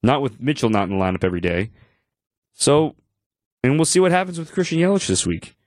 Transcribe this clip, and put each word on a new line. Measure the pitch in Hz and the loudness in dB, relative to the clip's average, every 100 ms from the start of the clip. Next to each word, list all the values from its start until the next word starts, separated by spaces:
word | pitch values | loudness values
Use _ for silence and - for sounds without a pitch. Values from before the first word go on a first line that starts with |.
Not | 110 139 | 2 2
with | 139 - | -2 -4
Mitchell | 127 151 117 | -4 0 0
not | 107 95 | 0 0
in | 95 | 0
the | |
lineup | 92 92 | 0 0
every | 92 90 | -2 -2
day. | 87 87 110 _ _ _ _ _ _ _ _ | -2 -2 -4 _ _ _ _ _ _ _ _
So, | _ - 147 156 - _ _ _ _ _ _ | _ 2 2 2 -6 _ _ _ _ _ _
and | 123 147 | 0 2
we'll | 160 | 2
see | 185 | 2
what | 185 | 2
happens | 180 185 170 | 2 -2 -8
with | 160 | -8
Christian | - 170 165 | -4 -2 0
Yelich | 180 196 - | 0 0 0
this | 92 87 | -2 -2
week. | 82 - _ | -6 -8 _